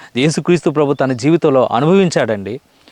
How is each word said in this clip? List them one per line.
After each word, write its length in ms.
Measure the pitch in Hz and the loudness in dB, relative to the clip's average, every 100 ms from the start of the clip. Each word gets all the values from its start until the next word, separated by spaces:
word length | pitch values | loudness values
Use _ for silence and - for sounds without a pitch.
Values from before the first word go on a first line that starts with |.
| - 120 | -10 -2
యేసుక్రీస్తు 540 | 147 160 151 175 170 | -2 0 0 0 0
ప్రభు 240 | 143 143 | 0 0
తన 180 | 139 135 | 0 -2
జీవితంలో 560 | 123 139 165 160 131 117 | -2 0 2 2 2 2
అనుభవించాడండి. 880 | 110 151 196 180 160 117 104 98 123 - _ _ | 0 2 2 2 0 -2 -4 -6 -12 -16 _ _